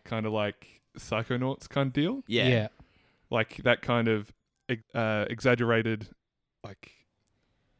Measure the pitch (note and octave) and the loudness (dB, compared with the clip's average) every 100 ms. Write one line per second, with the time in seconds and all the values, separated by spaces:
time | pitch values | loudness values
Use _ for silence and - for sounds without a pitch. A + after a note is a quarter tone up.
0 | - A2+ A2 G#2+ G#2 - - _ _ - | -6 -6 -2 -2 -2 -6 -14 _ _ -20
1 | - A2 A2+ B2 B2+ C#3 - - C3+ C3+ | -6 -4 -2 -2 -2 -4 -6 -2 0 0
2 | D#3+ C4+ - A2+ B2+ A#2+ G#2+ - - _ | 0 -2 -2 2 4 4 0 -6 -20 _
3 | _ _ - A#2+ A2 - B2+ A#2 - A#2+ | _ _ -4 -2 -2 -2 2 2 2 0
4 | A#2 G#2+ G#2 - _ _ - A#2+ - - | 2 0 -2 -14 _ _ -6 -6 -4 -4
5 | A2 G#2+ G#2 A2+ C3 A#2+ A#2 A#2 A2+ A2 | -2 0 -2 0 2 2 4 2 2 -2
6 | G#2 - _ _ _ _ G2+ G2 - - | -6 -18 _ _ _ _ -20 -18 -20 -20
7 | _ _ _ _ _ _ _ _ | _ _ _ _ _ _ _ _